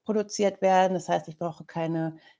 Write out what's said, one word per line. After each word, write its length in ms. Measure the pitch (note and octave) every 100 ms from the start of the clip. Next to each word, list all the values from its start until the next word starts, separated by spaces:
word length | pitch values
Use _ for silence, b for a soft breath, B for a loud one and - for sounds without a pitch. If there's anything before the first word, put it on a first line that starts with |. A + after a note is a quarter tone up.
produziert 560 | - G#3+ G#3 - G3+ G3
werden. 320 | F#3+ F#3 F#3
Das 140 | F#3 F3+
heißt, 200 | F3 E3
ich 100 | D#3
brauche 260 | E3+ D#3+
keine 520 | D#3 E3+ E3 E3 D#3+ D#3+ B B